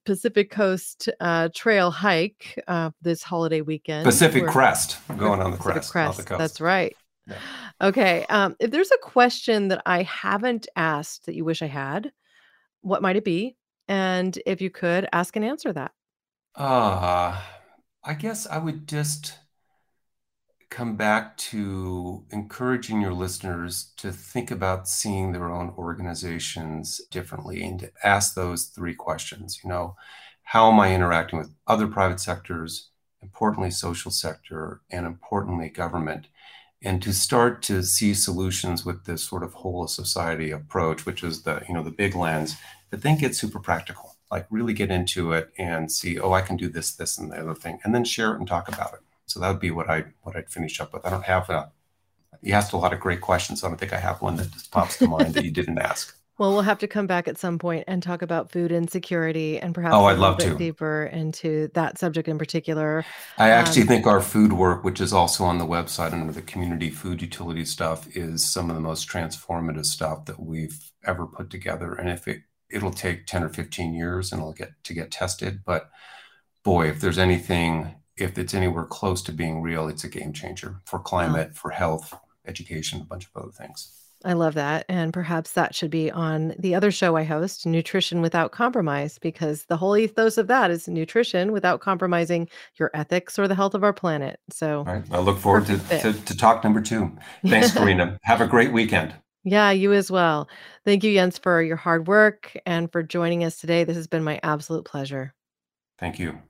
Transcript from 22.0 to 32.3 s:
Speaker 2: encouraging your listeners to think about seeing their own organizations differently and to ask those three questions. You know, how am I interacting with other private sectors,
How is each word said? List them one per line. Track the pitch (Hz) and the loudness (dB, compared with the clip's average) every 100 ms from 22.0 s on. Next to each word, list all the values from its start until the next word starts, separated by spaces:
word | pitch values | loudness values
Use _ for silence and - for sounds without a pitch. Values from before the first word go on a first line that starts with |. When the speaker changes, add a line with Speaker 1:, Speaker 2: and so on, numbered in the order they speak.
| 87 - - | -8 -10 -10
Speaker 2:
encouraging | 104 101 - 127 123 110 107 | -10 -10 -6 -2 -2 -2 -2
your | 98 | -2
listeners | 90 92 92 95 85 87 87 - - | -2 -4 -6 -6 -6 -6 -8 -10 -12
to | 98 | -10
think | 90 - 123 117 | -10 -8 -6 -6
about | 104 95 95 - | -2 -2 -2 -4
seeing | - 110 95 95 | -4 -2 -2 -2
their | 90 85 | -4 -6
own | 87 87 - | -6 -8 -8
organizations | 85 85 87 82 87 82 - 85 80 80 80 - - | -8 -6 -8 -8 -8 -6 -8 -8 -8 -8 -8 -12 -10
differently | 92 95 - 92 87 | -10 -10 -12 -10 -8
and | 87 92 | -8 -10
to | 95 - | -12 -2
ask | 104 98 98 95 | 2 4 2 -2
those | 90 87 - | -4 -4 -8
three | - 87 | -8 -8
questions. | - 85 80 - 95 92 - | -6 -6 -6 -8 -14 -14 -12
You | 92 | -6
know, | 87 85 - - - - _ | -6 -6 -12 -20 -20 -20 _
how | - 117 113 | 2 6 10
am | 110 | 10
I | 95 | 8
interacting | 92 87 82 82 82 | 6 4 2 0 -6
with | 76 _ - | -8 _ 0
other | 110 104 | 2 2
private | 101 92 90 | 2 2 0
sectors, | - | -6